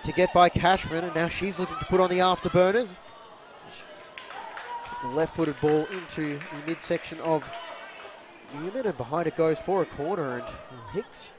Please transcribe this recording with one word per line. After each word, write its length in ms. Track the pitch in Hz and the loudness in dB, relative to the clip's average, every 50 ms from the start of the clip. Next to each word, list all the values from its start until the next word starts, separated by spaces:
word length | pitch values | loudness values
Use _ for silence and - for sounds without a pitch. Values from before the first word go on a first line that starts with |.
| - | -6
to 80 | 156 | -2
get 200 | 151 170 180 180 | 2 2 2 6
by 160 | - 175 180 175 | 8 8 8 8
Cashman, 560 | - - - 175 190 190 - - 156 165 175 | 8 6 6 6 4 4 2 -2 -2 -2 -2
and 100 | 180 160 | -2 0
now 140 | 160 165 165 | 0 0 0
she's 300 | - - 180 202 185 165 | 0 -2 -2 -2 -2 -2
looking 180 | 185 - - | -4 -4 -4
to 80 | - 143 | -6 -2
put 140 | - 185 185 | 2 4 6
on 80 | 185 180 | 6 6
the 100 | 180 180 | 6 4
afterburners. 800 | 180 185 180 175 - 180 - 180 180 185 196 233 254 196 180 - - - - - - - - - - - - - - - - - - - 605 - - - - - - - - - - 906 - - - - 988 960 480 - 960 960 | 4 4 4 2 0 2 6 6 6 6 6 2 0 0 -6 -14 -16 -20 -20 -20 -20 -20 -20 -20 -20 -20 -20 -20 -18 -18 -16 -16 -16 -16 -18 -18 -18 -16 -16 -16 -14 -12 -12 -12 -12 -12 -12 -12 -10 -10 -10 -10 -8 -10 -10 -8
The 60 | 988 - | -6 -4
left-footed 520 | 127 151 160 160 - - 165 151 143 - | 0 0 0 0 0 -2 -2 -2 0 2
ball 260 | - 151 151 156 156 | 2 4 4 4 2
into 520 | - 196 185 170 160 - - 156 147 147 143 | 0 -6 -8 -10 -8 -6 -6 -4 -4 -4 -6
the 280 | 160 - - - - | -8 -10 -12 -8 -6
midsection 540 | - 165 - - - 175 165 - - 165 160 | -6 -6 -6 -2 -2 -2 -2 -2 -8 -12 -6
of 280 | 131 165 160 156 - - - - - - - - - - - - - - - - - - - - - - 139 | -2 0 0 0 0 -6 -12 -12 -12 -12 -14 -14 -14 -16 -16 -16 -16 -16 -18 -18 -20 -20 -20 -20 -18 -14 -10
Newman, 320 | 143 156 185 202 262 254 | -8 -8 -6 -4 -2 -2
and 100 | 208 165 | -2 -2
behind 300 | 131 123 120 143 170 170 | -2 -6 -2 -2 0 0
it 100 | 156 - | 0 2
goes 240 | - 160 160 160 160 | 2 2 2 2 0
for 220 | - - 190 190 | 0 0 2 2
a 40 | 160 | 2
corner, 520 | - - - 143 160 202 190 151 135 123 120 | 0 -2 -4 -2 -2 -2 -2 -2 -2 -4 -4
and 60 | 120 - - - - - 127 123 113 110 | -6 -8 -10 -12 -14 -16 -16 -16 -14 -6
Hicks 400 | - 185 240 - - - - - - | -6 -6 -6 -6 -12 -12 -12 -12 -16